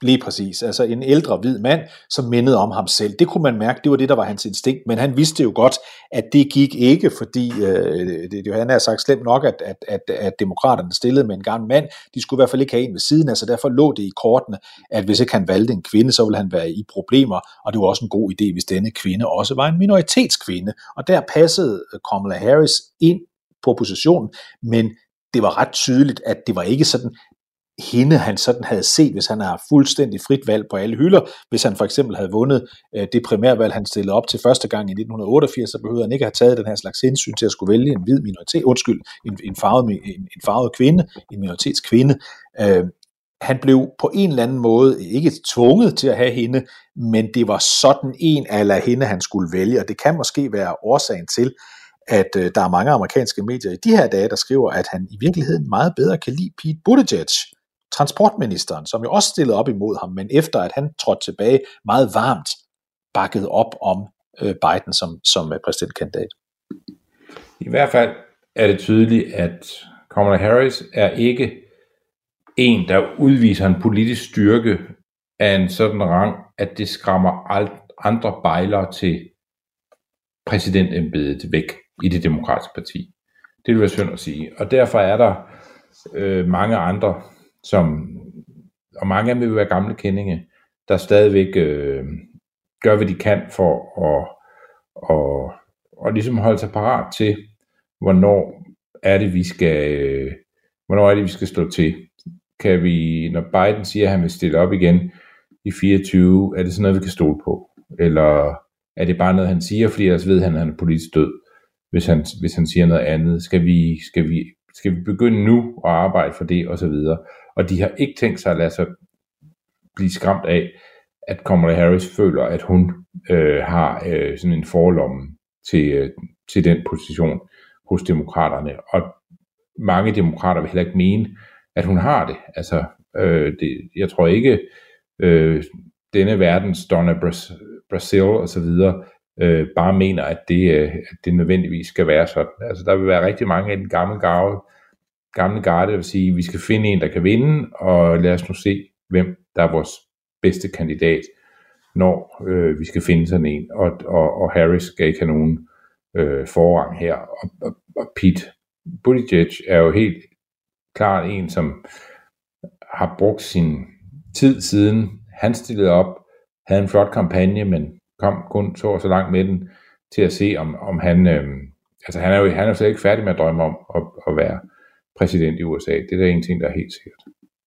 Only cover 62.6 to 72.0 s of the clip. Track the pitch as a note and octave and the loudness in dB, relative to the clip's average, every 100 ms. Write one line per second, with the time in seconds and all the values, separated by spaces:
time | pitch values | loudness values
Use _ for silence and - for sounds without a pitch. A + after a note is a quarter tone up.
62.6 | _ _ _ _ _ G2+ F#2+ G#2+ F#2+ G2 | _ _ _ _ _ -4 -2 -4 -2 -2
63.6 | A2+ - G2 F#2 G2+ _ _ - G#2 F2+ | -2 -2 -4 -4 -6 _ _ -8 -6 -2
64.6 | D#2+ F2+ - - F2 E2 - F#2+ D#2+ D2+ | 0 0 -2 -6 -6 -6 -2 -2 -2 -6
65.6 | - - D2 - - - F#2 - _ _ | -6 -6 -8 -8 -8 -8 -10 -14 _ _
66.6 | - - - - _ _ _ - - - | -20 -20 -20 -20 _ _ _ -20 -20 -16
67.6 | - A#2+ C#3 B2 A2+ - - _ _ - | -4 0 2 2 2 -2 -20 _ _ 0
68.6 | G#2+ G2 - A2 A2+ A2+ - - F2 F2 | 2 2 2 4 6 4 0 -4 -4 -6
69.6 | - - - - _ - G2+ F#2+ G2+ A#2+ | -18 -20 -20 -20 _ 0 2 2 4 2
70.6 | C3 - - A#2+ G2+ - A#2 A#2+ B2 - | 2 -2 -8 0 0 2 0 0 -4 -6
71.6 | _ _ _ _ | _ _ _ _